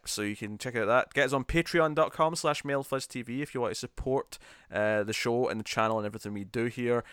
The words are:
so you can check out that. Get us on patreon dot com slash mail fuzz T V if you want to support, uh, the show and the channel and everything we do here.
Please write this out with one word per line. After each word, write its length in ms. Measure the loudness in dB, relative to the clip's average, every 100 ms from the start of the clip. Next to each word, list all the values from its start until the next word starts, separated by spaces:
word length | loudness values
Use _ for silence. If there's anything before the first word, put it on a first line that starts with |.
| -2
so 160 | -4
you 140 | -2 -4
can 200 | -8 -6
check 180 | -4
out 120 | 0 4
that. 260 | 4 4
Get 140 | 2 2
us 60 |
on 100 | 2
patreon 500 | 0 0 2 2 2
dot 180 | 4 0
com 220 | 2 0
slash 300 | 2 0 -2
mail 180 | -2 -2
fuzz 240 | -2 -4 -4
T 140 | -8
V 220 | -6 -6
if 120 | -4
you 60 | -2
want 120 | -2
to 40 | -2
support, 600 | -8 -6 -2 -2 -2 -12 -20 -20 -6
uh, 300 | 0 2 2
the 100 | 2
show 360 | 0 2 2 2
and 120 | 0
the 40 |
channel 340 | -4 0 2 2
and 80 | -2
everything 260 | -6 -8
we 120 | -8
do 220 | -6 -2 -2
here. 380 | 0 2 2 0